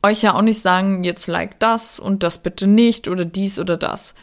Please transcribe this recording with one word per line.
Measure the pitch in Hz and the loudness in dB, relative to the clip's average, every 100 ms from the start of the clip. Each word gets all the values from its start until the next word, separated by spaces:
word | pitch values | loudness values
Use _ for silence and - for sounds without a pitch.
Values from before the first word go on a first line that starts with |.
euch | 202 214 | 2 2
ja | 214 185 | 2 4
auch | |
nicht | 220 220 | 2 2
sagen, | 190 185 196 190 180 | 2 2 0 0 -2
„Jetzt | 175 - | -4 -6
like | 170 170 - | -4 -6 -2
das | 220 226 226 - | 0 0 -4 -8
und | - 196 | -4 -2
das | 170 - | -2 -2
bitte | 175 - 190 | -8 -2 4
nicht“ | 214 233 226 - | 6 4 2 -4
oder | 180 | -4
dies | 170 190 196 202 | -4 -4 -4 -4
oder | 185 170 | -4 -2
das, | - - - - | -4 -6 -12 -18